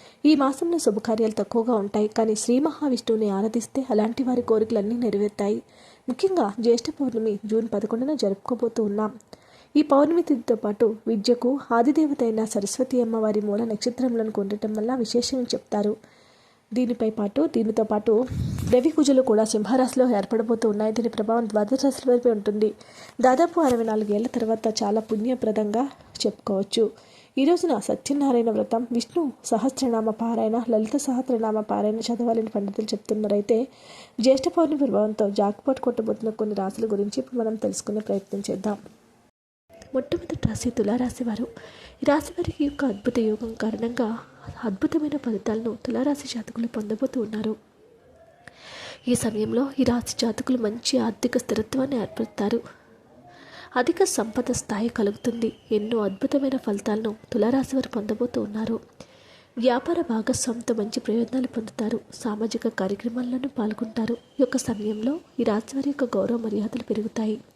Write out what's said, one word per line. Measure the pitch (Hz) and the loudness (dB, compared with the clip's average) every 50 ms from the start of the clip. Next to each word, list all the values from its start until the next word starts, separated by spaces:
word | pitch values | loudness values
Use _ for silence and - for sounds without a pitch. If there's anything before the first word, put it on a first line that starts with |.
| - - - _ - | -20 -20 -8 _ 4
ఈ | 294 311 | 4 6
మాసంలో | 285 277 262 277 - 349 339 339 330 | 6 4 2 0 0 -2 -2 0 2
శుభకార్యాలు | - 247 208 214 - - 226 220 226 220 | 2 2 0 0 0 0 0 2 2 0
తక్కువగా | 220 - 202 - - 240 226 233 247 | 0 -2 -4 -2 0 -2 0 2 2
ఉంటాయి, | 214 196 202 - 214 208 208 | 0 0 0 0 0 0 0
కానీ | - - 226 220 214 | 2 2 2 2 2
శ్రీ | 208 - - 240 254 | 0 2 2 2 4
మహావిష్ణువుని | 294 320 294 - 302 285 254 233 - - 226 220 220 208 | 2 2 0 0 0 0 0 0 0 0 0 2 2 2
ఆరాధిస్తే | 190 190 202 220 220 240 214 - - 269 262 - | 2 0 0 0 0 -2 -4 -2 -4 -4 -2 0
అలాంటి | 226 214 214 226 233 - 269 | 2 2 2 2 0 -2 0
వారి | 247 247 240 | 0 0 0
కోరికలన్నీ | 240 - 226 214 214 220 240 208 202 208 233 | 2 2 2 2 2 2 0 0 0 0 0
నెరవేరుతాయి. | 240 240 220 196 202 208 208 208 - 208 202 214 233 - _ - - - - - - - - | 0 0 0 2 2 0 0 -2 -2 -2 0 0 -2 -4 _ -20 -20 -20 -20 -20 -14 -8 -8
ముఖ్యంగా | 247 - - 392 381 349 254 202 202 - | -4 0 0 2 2 4 2 2 0 0
జ్యేష్ఠ | 220 233 233 240 - - | 4 4 4 4 2 -4
పౌర్ణమి | 311 - 285 254 226 233 220 220 202 202 - | -4 -2 -2 -2 -2 0 -2 -2 -2 -2 -2
జూన్ | 208 214 226 226 226 - | 0 0 0 0 0 -2
పదకొండున | 202 208 208 233 226 254 277 311 | -2 -2 -2 -2 -2 -2 -2 -2
జరుపుకోబోతూ | 254 - 202 196 - - - 254 220 254 226 226 - 220 | 0 0 0 0 -2 -4 -4 -4 -2 -2 -2 0 0 -2
ఉన్నాం. | 208 202 208 214 214 202 226 - - - - _ - - - - _ - | 0 0 0 -2 -2 -4 -8 -20 -20 -20 -20 _ -20 -20 -20 -10 _ 2
ఈ | 294 | 2
పౌర్ణమి | 302 294 285 269 294 302 330 339 | 4 6 6 6 6 6 4 2
తిథితో | 330 - 294 233 - - 240 | 2 2 0 0 0 0 -2
పాటు | 220 - 208 208 - 240 214 226 214 - - | 0 0 -2 0 2 2 2 2 0 -4 -2
విద్యకు | 226 214 196 - 240 240 - 247 269 277 - - | -2 0 2 2 2 2 2 0 0 0 -2 0
ఆదిదేవత | 233 233 233 262 294 320 311 294 285 - 254 | 2 4 4 4 4 4 4 2 2 0 0
అయిన | 226 220 220 220 | 0 0 0 -2
సరస్వతి | 214 - 214 196 196 - - 254 254 - 247 | -2 -2 -2 -2 -2 -2 -2 -2 0 2 2
అమ్మవారి | 240 226 226 220 220 214 208 214 | 2 2 0 0 2 2 2 2
మూల | 208 208 202 208 233 | 0 0 0 0 0
నక్షత్రంలోనికి | 226 214 208 - 247 233 - 254 262 233 226 220 220 214 - | -2 -2 -2 -2 -2 -2 0 0 0 0 0 0 -2 -2 -2
ఉండటం | 202 196 208 208 - 220 214 | -2 -2 -2 -4 -4 -4 -2
వల్ల | 214 214 233 254 | -2 -2 -2 0
విశేషమని | 262 233 214 - 240 240 - - 262 247 | 0 -2 0 0 0 0 0 0 -2 -2
చెప్తారు. | 240 - - - - - 208 208 208 220 - _ - _ _ _ _ _ _ _ _ _ _ _ - 220 | -2 -2 -4 -4 -2 -2 0 0 0 0 -2 _ -20 _ _ _ _ _ _ _ _ _ _ _ -6 -2
దీనిపై | 233 254 233 240 240 233 220 | -2 0 0 0 0 0 -2
పాటు, | 220 220 208 202 - 269 311 330 - | 0 -2 -4 -2 0 0 0 2 2
దీనితో | 233 226 214 214 - 220 | 2 0 2 2 0 0
పాటు | 214 214 214 214 - 220 214 254 254 - - - - - - - - 233 | 0 0 0 2 4 4 4 2 0 -2 -4 -4 -4 -4 -4 -2 2 2
రవి | 254 247 320 | 4 4 4
కుజులు | 311 - 302 262 277 254 | 4 4 4 6 6 6
కూడా | 262 262 214 208 220 | 6 4 4 4 4
సింహరాశిలో | 214 - 220 214 190 247 254 254 247 - 254 254 254 240 202 | 2 2 -2 0 2 2 2 2 2 4 2 4 4 4 2
ఏర్పడబోతూ | 196 - 240 220 226 226 233 226 - 226 | 0 0 0 0 0 0 0 2 2 2
ఉన్నాయి. | 208 208 214 220 | 2 2 0 0
దీని | 220 240 226 233 | 0 0 -2 -2
ప్రభావం | 233 - 214 208 226 233 240 214 | 0 -2 0 2 2 2 2 2
ద్వాదశ | 208 214 208 208 254 269 - | 0 0 0 2 0 2 2
రాశుల | 277 262 - - 262 | 2 0 0 2 4
వైపే | 247 247 247 247 | 4 6 6 4
ఉంటుంది. | 226 208 202 214 208 214 214 214 - - - - - - - - - - | 2 2 2 0 0 2 2 0 0 -2 -14 -20 -20 -20 -20 -16 -4 2
దాదాపు | 240 254 254 262 339 339 339 349 | 4 4 6 6 4 4 4 4
అరవై | 330 269 247 226 233 | 4 4 4 2 2
నాలుగేళ్ల | 226 214 214 220 202 208 208 226 262 | 0 0 0 0 0 0 0 0 0
తర్వాత | - 247 233 220 226 220 - 226 214 - 226 | -2 -2 0 0 0 0 0 -2 -2 0 0
చాలా | 202 208 220 | 0 0 0
పుణ్యప్రదంగా | 220 - 226 208 214 247 254 247 254 220 208 220 214 208 208 226 262 277 - - - - - - - | 0 0 -2 -2 0 0 -2 0 0 0 0 0 0 0 0 0 0 -2 -4 -12 -20 -18 -8 -4 -2
చెప్పుకోవచ్చు. | 220 196 - - - 202 190 196 196 - 233 226 196 - - - - - - - _ - - | -2 -2 -4 -4 -2 0 0 0 0 2 2 2 2 0 -6 -20 -20 -20 -20 -18 _ -2 2
ఈ | 269 | 4
రోజున | 285 349 339 359 339 269 208 | 4 4 4 4 2 0 0
సత్యనారాయణ | 196 - 220 - - - 285 285 285 269 254 240 233 233 | 0 -2 -4 -2 -2 -2 0 2 2 2 4 4 2 2
వ్రతం, | 214 214 208 - - 226 247 240 | 2 0 0 0 0 -2 -2 0
విష్ణు | 240 240 233 - - 339 330 277 - - - | -2 -2 -2 -2 -2 -2 0 -2 -2 -6 -4
సహస్రనామ | - 247 214 190 269 262 - 269 247 233 226 220 220 | -2 -2 0 0 0 0 0 0 0 2 2 0 0
పారాయణ, | 214 220 233 226 233 220 226 220 220 233 233 233 | -2 -2 -2 -2 0 0 0 0 0 0 0 2
లలిత | 226 214 220 220 - 285 | 2 0 0 0 -2 -2
సహస్రనామ | - - 254 247 262 - 254 226 226 220 214 214 | -2 0 -2 -2 0 0 0 0 0 0 0 -2
పారాయణ | 208 - 208 208 202 214 214 226 | -2 -2 -2 0 0 0 0 -2
చదవాలని | 220 - 240 208 240 240 226 226 220 214 | -2 -2 -2 0 0 0 2 0 0 -2
పండితులు | - 214 202 202 202 - 214 | -2 -4 -4 -4 -4 -4 -4
చెప్తున్నారైతే, | 214 - 202 - - 220 214 214 208 208 208 208 - 240 220 254 269 - - - - - - - - _ - | -4 -4 -6 -2 -2 -2 -2 0 0 2 0 2 2 2 2 2 -2 -6 -16 -20 -20 -20 -20 -20 -16 _ 0
జ్యేష్ఠ | 220 262 262 269 269 349 | 4 4 4 6 4 0
పౌర్ణమి | 339 349 330 294 311 277 | 2 2 2 2 2 2
ప్రభావంతో | 285 262 - 196 214 214 220 - 220 202 | 0 2 2 2 2 0 2 0 0 0
జాక్పాట్ | 202 208 208 202 208 - - - 262 262 | 2 2 0 0 0 -2 -2 -2 -2 0
కొట్టబోతున్న | 262 254 233 220 220 220 208 208 226 220 | 0 -2 -2 0 0 -2 -2 -2 -2 -6
కొన్ని | 214 - 220 214 208 | -4 -2 -2 -4 -2
రాశుల | 202 190 190 202 - 226 | -2 -4 -4 -4 -4 -2
గురించి | 220 208 196 202 208 - - | -2 0 0 -2 -2 -2 -6
ఇప్పుడు | 254 - - 247 | -6 -4 -4 -2
మనం | 226 220 220 | -2 -2 -2
తెలుసుకునే | 214 - 202 196 - - - 208 214 | -2 -2 -2 -4 -4 -6 -4 -4 -4
ప్రయత్నం | 214 - 202 196 196 - - 196 196 - | -2 -2 -2 -4 -4 -4 -8 -8 -4 -4
చేద్దాం. | - 190 190 214 202 - - - - _ _ _ _ _ _ _ _ _ _ _ _ _ _ _ - - - - - | -4 -4 -2 -4 -4 -4 -8 -16 -20 _ _ _ _ _ _ _ _ _ _ _ _ _ _ _ -20 -20 -14 -6 -4
మొట్టమొదటి | 254 262 - - 339 - - 330 - - 233 | -4 -4 -2 -4 -6 -4 -6 -8 -4 -2 -2
రాశి | 220 - - 247 | -2 -2 -4 -4
తులారాశి | 233 - 208 202 214 247 247 247 233 - 254 | -2 0 0 0 0 0 0 -2 -4 -4 -4
వారు. | 233 214 214 233 - - - - - - - - - - - - | -4 -4 -4 -6 -8 -8 -14 -20 -20 -20 -20 -20 -20 -12 -4 0
ఈ | 285 | 2
రాశి | 285 302 294 - | 2 2 2 -2
వారికి | - - 349 - - - 294 | -6 -6 -4 -4 -2 -2 -2
యొక్క | 285 285 - 277 | -2 -2 -2 -2
అద్భుత | 262 202 202 - 254 247 247 | -2 -2 -2 -2 -2 0 2
యోగం | 226 214 214 214 240 226 226 | 2 2 0 -2 -4 -8 -6
కారణంగా | - - 220 214 208 226 233 240 240 247 214 226 233 - - - - - - - - - | -4 -4 -4 -2 -2 -4 -4 -2 -2 -2 -2 -2 -6 -10 -16 -20 -20 -16 -16 -12 -8 -6
అద్భుతమైన | 226 196 196 - 302 - 330 302 302 285 285 | -6 -4 -2 -2 0 0 0 0 0 -4 -4
ఫలితాలను | - 247 220 196 - 233 214 220 226 233 214 226 - | -4 -2 -4 -4 -2 -2 -4 -2 -2 -4 -6 -6 -6
తులారాశి | - 240 226 262 294 285 277 - 269 | -4 -2 0 0 0 0 -2 -4 -8
జాతకులు | - 240 214 - - - 233 233 | -8 -8 -8 -8 -6 -4 -4 -4
పొందబోతూ | - 226 214 208 220 214 269 262 - 262 | -4 -4 -4 -4 -4 -4 -4 -4 -2 -2
ఉన్నారు. | 220 208 220 214 214 220 220 - - _ _ _ _ - - _ _ - - - - - - _ - - - - - - - - - - - - - - | -4 -4 -4 -4 -2 -4 -4 -6 -10 _ _ _ _ -20 -20 _ _ -20 -20 -20 -20 -20 -20 _ -20 -20 -20 -20 -20 -20 -18 -16 -16 -16 -16 -10 -2 0
ఈ | 247 | 0
సమయంలో | - - 233 214 208 214 220 226 233 269 277 269 - | 0 0 0 -2 -2 -2 0 0 0 0 0 0 0
ఈ | 262 | 2
రాశి | 262 240 240 226 - - - | 2 2 0 -2 -4 -4 -2
జాతకులు | 254 240 214 - 247 - 254 247 | -2 -2 -2 -2 -2 -2 0 0
మంచి | 226 208 214 240 - - - 254 | 0 -2 -4 -4 -4 0 0 0
ఆర్థిక | 226 226 202 - - 240 - 247 | 0 0 -2 -2 -2 -2 -2 -2
స్థిరత్వాన్ని | - - 220 214 214 - - 262 262 277 277 240 | -2 -2 -2 -2 -2 -4 -2 -4 -2 -2 -2 -4
ఏర్పడతారు. | 202 - - - 226 214 - - 208 202 226 233 - - - - _ _ - - _ - - - - - - - - - - - - - - | -4 -4 -4 -6 -8 -6 -4 -2 -2 0 0 -2 -4 -6 -20 -20 _ _ -20 -20 _ -20 -20 -20 -20 -20 -20 -20 -20 -20 -20 -20 -14 -6 -2
అధిక | 254 247 - 339 - 392 | -2 0 2 2 2 2
సంపద | - - - 208 226 214 254 240 - | 2 2 -2 -2 -2 -2 -4 -2 -2
స్థాయి | 240 - - - 220 196 220 233 | -2 -4 -2 -4 -2 -2 -2 -2
కలుగుతుంది. | - - 214 196 202 - - 247 226 233 226 220 - - - - | 0 0 0 0 0 -2 -2 -4 -2 0 -2 -2 -4 -4 -6 -2
ఎన్నో | 226 214 208 220 240 226 | -2 0 0 0 0 0
అద్భుతమైన | 214 196 196 196 - 269 - 285 269 269 262 254 | 0 0 -2 -2 -4 0 0 2 0 0 -2 -2
ఫలితాలను | - - 208 202 - - 208 214 220 220 208 - - - - | -2 -2 -4 -2 -2 -2 -2 -2 -2 -4 -6 -6 -10 -4 0
తులారాశి | 226 208 226 254 269 254 - 269 | 2 2 2 2 2 0 0 -2
వారు | 262 254 - | -2 -2 -2
పొందబోతూ | - 226 208 214 220 214 240 247 - 254 | -4 -6 -2 -2 -2 -2 -2 -2 -2 -2
ఉన్నారు. | 214 208 208 214 220 214 226 - - - _ - - - - - - - - - - _ - - | -4 -4 -4 -6 -4 -4 -4 -4 -6 -12 _ -20 -20 -20 -20 -20 -20 -20 -20 -20 -20 _ -6 0
వ్యాపార | 226 254 240 254 - - 339 339 | 2 2 2 2 0 0 0 0
భాగస్వామితో | 330 339 233 220 214 - 254 - - - 226 240 233 - 233 | 0 0 0 -2 0 0 -2 -2 -2 -4 -4 -4 -2 -2 -2
మంచి | 220 202 214 - 254 | -2 -2 -4 -4 -6
ప్రయోజనాలు | - - 208 233 233 233 - 262 254 247 | -4 -2 0 0 0 0 -2 -4 -4 -2
పొందుతారు. | - 254 226 220 - - 226 214 226 220 - - - | -4 -6 -8 -8 -6 -6 -4 -4 -4 -4 -6 -10 -16
సామాజిక | - - 240 208 214 220 220 - 226 - 233 | -8 -6 -4 -4 -2 -4 -4 -4 -2 -4 -4
కార్యక్రమాల్లోనూ | 220 - 196 190 202 196 - 247 233 247 247 247 247 254 254 277 - - | -2 -2 -2 -2 -2 -4 -6 -6 -4 -4 -4 -4 -4 -4 -4 -6 -4 -2
పాల్గొంటారు. | 214 214 214 - 247 220 - - 220 220 233 | -2 -2 -2 -4 -6 -6 -4 -4 -2 -2 -2
ఈ | - - _ _ - | -6 -8 _ _ 2
యొక్క | 277 247 - 254 | 2 2 2 -2
సమయంలో | - - 226 202 208 214 220 208 220 254 294 349 - _ - - | -2 -2 -4 -4 -2 -4 -4 -2 -2 -2 -2 -4 -6 _ -4 -2
ఈ | 233 | 0
రాశి | - 208 208 226 - - | 2 2 0 -2 -4 -6
వారి | 269 269 285 | -4 -2 -2
యొక్క | 277 285 262 233 - 202 | -2 -2 -2 -2 0 0
గౌరవ | 190 - 233 233 | 0 0 0 -2
మర్యాదలు | 226 220 202 208 208 226 - 247 226 | -2 -2 -2 -2 -2 -2 -4 -6 -4
పెరుగుతాయి. | - 214 220 208 226 - - 220 214 220 - - _ _ | -4 -4 -2 -4 -4 -4 -4 -2 -2 -2 -4 -8 _ _